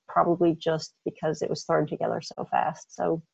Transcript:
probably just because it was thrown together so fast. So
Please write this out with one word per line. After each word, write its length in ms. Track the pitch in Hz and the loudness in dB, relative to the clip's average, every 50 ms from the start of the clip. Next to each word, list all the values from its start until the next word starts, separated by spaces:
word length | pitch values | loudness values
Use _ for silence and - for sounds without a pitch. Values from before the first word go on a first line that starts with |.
| _ | _
probably 460 | - - - 165 175 170 180 180 170 156 | -2 2 2 4 4 4 4 4 4 4
just 400 | 156 - 165 160 160 - - - _ _ | 2 0 -2 -2 -2 -4 -8 -14 _ _
because 380 | - - - - 156 151 - | -8 -6 -2 -2 -2 -2 -2
it 80 | - - | -2 -4
was 140 | - - - | -4 -4 -2
thrown 240 | - 165 156 151 | 0 2 2 2
together 340 | 147 - - 165 170 175 170 | 0 -2 -2 -2 -2 -2 -4
so 240 | - - - - - | -6 -8 -10 -10 -6
fast. 500 | - - - - - 160 - - - - | -2 0 0 0 0 -2 -6 -12 -14 -6
So 280 | - - 170 165 165 - _ | -4 -2 -2 -2 -2 -4 _